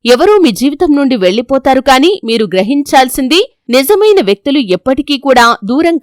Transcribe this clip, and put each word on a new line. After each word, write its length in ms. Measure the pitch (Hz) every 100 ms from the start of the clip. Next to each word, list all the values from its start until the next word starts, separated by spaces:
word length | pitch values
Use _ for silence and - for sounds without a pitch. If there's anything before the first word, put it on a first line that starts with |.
| 233
ఎవరో 320 | 247 392 415
మీ 120 | 320
జీవితం 460 | 185 269 285 339 285
నుండి 200 | 269 254
వెళ్లిపోతారు, 640 | 185 214 247 269 269 262
కాని 400 | 254 262 330 403
మీరు 200 | 226 226
గ్రహించాల్సింది 1080 | 214 185 196 285 285 277 262 - 262 330 508 _ -
నిజమైన 520 | 247 277 403 427 392 196
వ్యక్తులు 320 | - 285 285 208 -
ఎప్పటికీ 400 | 254 269 285 277 277
కూడా 180 | 247 233 - 202
దూరం 280 | 262 339 320